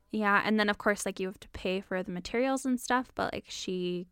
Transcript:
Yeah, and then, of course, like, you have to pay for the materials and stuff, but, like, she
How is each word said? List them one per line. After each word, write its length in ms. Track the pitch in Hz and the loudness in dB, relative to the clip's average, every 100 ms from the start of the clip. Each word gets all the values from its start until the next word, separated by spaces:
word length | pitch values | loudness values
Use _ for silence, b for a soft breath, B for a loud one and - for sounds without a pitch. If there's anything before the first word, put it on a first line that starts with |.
| _ | _
Yeah, 320 | 214 202 202 - | 0 4 4 4
and 140 | 214 | 4
then, 100 | 208 | 4
of 80 | 208 | 2
course, 260 | 214 202 | 0 0
like, 160 | 196 190 | -2 -4
you 60 | 185 | -6
have 140 | - | -8
to 100 | - | -14
pay 320 | - 185 190 | -6 -2 -2
for 220 | - 185 | -2 -4
the 80 | 190 | -4
materials 560 | 180 - 233 262 269 262 | -6 -2 0 2 0 0
and 120 | 247 | 0
stuff, 320 | - 247 247 - | 2 0 0 -2
but, 180 | - | -4
like, 120 | - - | -4 -8
she 560 | - - 185 180 175 180 | -8 -4 -2 -2 -2 -6